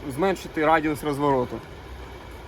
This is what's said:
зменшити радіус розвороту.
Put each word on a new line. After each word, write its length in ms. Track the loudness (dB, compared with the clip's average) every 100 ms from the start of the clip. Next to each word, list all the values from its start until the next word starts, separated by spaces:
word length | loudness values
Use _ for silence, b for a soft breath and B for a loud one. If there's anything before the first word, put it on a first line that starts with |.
| -4 0
зменшити 500 | 2 0 -4 2 6
радіус 380 | 6 4 -2
розвороту. 540 | -2 0 4 4 2 -4 -10 -14 -14 -14 -14 -14 -14 -16